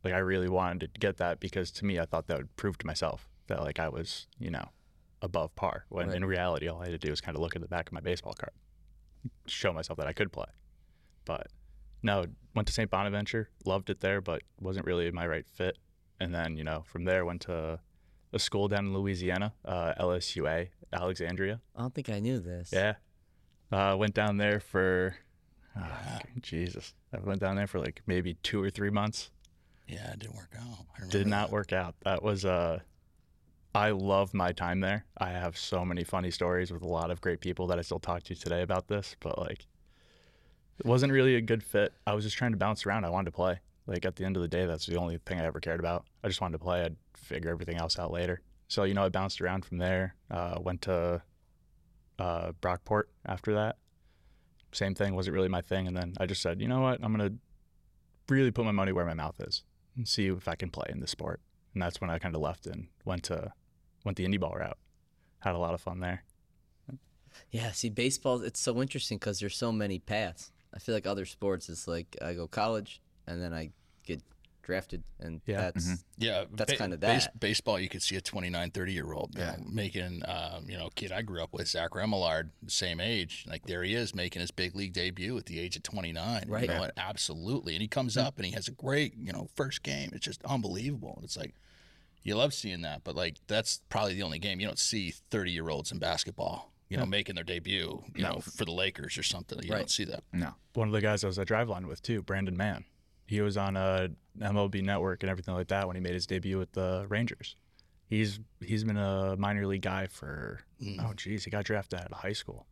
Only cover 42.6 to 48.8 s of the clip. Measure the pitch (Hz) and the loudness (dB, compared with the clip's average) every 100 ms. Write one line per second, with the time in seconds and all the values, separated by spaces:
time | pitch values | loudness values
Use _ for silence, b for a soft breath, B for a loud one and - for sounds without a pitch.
42.6 | 101 107 101 104 90 90 90 85 92 90 | 2 2 2 2 2 0 0 2 2 2
43.6 | - _ - 90 92 92 95 95 87 85 | -4 _ -4 -2 -2 -2 0 2 2 2
44.6 | 90 82 - 87 87 82 - 90 82 80 | 2 0 0 0 0 -2 -4 0 0 -2
45.6 | 85 85 85 87 - _ 107 90 92 80 | -2 0 0 0 -4 _ -4 -2 -2 -2
46.6 | 85 90 85 80 _ - - - 82 85 | 0 2 2 -2 _ -20 -8 -4 -2 -2
47.6 | 82 85 82 - 85 85 87 87 - - | -2 -2 -2 -2 -2 0 0 -2 -6 -20
48.6 | _ - | _ 2